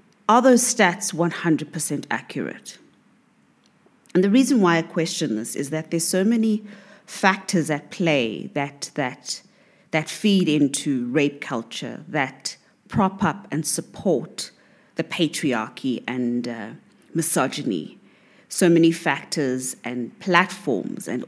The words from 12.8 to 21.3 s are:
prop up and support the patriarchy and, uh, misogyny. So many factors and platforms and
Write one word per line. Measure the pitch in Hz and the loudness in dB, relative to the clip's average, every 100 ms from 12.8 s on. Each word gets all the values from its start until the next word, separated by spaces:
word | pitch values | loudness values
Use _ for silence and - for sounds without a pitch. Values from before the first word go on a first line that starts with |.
| - | -6
prop | - 190 196 | 0 0 0
up | 175 - - | -4 -4 -6
and | 147 - | -6 -2
support | - - - 202 139 160 - - _ _ _ _ - | -2 -4 -6 0 0 -2 -12 -14 _ _ _ _ -8
the | |
patriarchy | - - 156 - 151 120 113 - 135 113 - | -6 -2 -2 0 -2 -2 -4 -6 -4 -4 -6
and, | 127 123 120 120 | -4 -2 -2 -4
uh, | 113 107 135 _ _ _ | -8 -12 -14 _ _ _
misogyny. | 165 160 180 131 - 127 87 76 - _ _ _ _ - | -4 -2 0 -2 -2 -4 -4 -6 -16 _ _ _ _ -10
So | - 175 | 2 4
many | 170 165 | 6 6
factors | 165 160 139 - 170 135 127 131 - | 4 -2 -4 -4 -4 -2 -2 -6 -10
and | 120 123 117 - | -8 -8 -8 -8
platforms | - 170 - - - 107 - - - | 2 4 4 -2 -2 -2 -4 -8 -6
and | 120 - | -8 -2